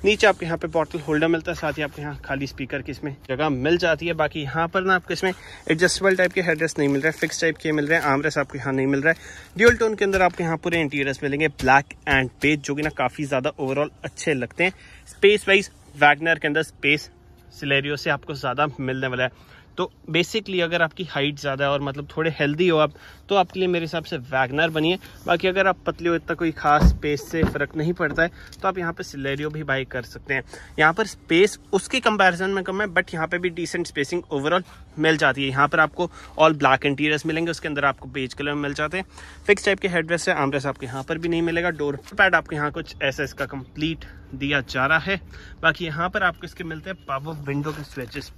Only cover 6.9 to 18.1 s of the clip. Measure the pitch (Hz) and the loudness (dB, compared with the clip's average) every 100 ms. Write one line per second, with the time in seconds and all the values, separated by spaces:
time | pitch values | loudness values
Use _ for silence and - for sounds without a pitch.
6.9 | 139 156 156 170 - 165 156 160 151 147 | 2 0 -2 -4 0 -2 -2 -2 -2 2
7.9 | 165 147 139 131 151 139 143 131 135 131 | 2 2 2 0 -2 -4 -4 -4 0 2
8.9 | 139 147 160 - - - - 226 233 226 | 2 2 0 -4 -20 -16 4 4 6 0
9.9 | 208 202 190 180 175 170 160 175 170 151 | 0 0 4 2 2 -4 -2 -2 0 0
10.9 | 143 139 131 143 143 156 143 131 135 143 | -2 -2 -2 -4 0 -2 0 4 4 4
11.9 | - - 139 127 - 143 151 139 143 151 | -12 0 2 2 0 0 0 -2 -4 -4
12.9 | 143 127 - 143 135 135 - 135 135 147 | -2 -2 -2 -2 -2 -2 -4 -4 -2 -2
13.9 | - 151 - - 139 120 - 180 - - | -4 -14 -6 -2 -2 -4 -2 -2 -2 -20
14.9 | - - - 196 208 - 196 190 - - | -20 -20 4 6 6 4 2 2 -12 -20
15.9 | 147 147 147 165 165 156 151 156 - 139 | 4 6 6 2 0 2 0 -2 -2 0
16.9 | 147 - - - - - - 143 139 139 | 0 -2 -20 -20 -20 -20 -10 0 0 0
17.9 | 147 - | -6 -2